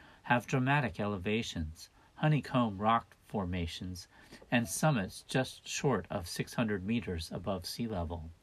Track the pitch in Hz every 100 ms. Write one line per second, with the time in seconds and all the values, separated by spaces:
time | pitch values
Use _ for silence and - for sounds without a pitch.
0 | - - - 123 - 139 131 143 123 87
1 | 104 101 98 110 110 92 78 - - _
2 | - - 156 147 - 127 117 98 107 117
3 | - _ - 110 92 90 82 - 92 87
4 | - - - - - 123 113 - 156 123
5 | 92 - - 131 127 - - - 147 104
6 | - 101 87 - - - 110 101 95 117
7 | - 87 - - 92 95 - - 117 95
8 | 82 85 80 -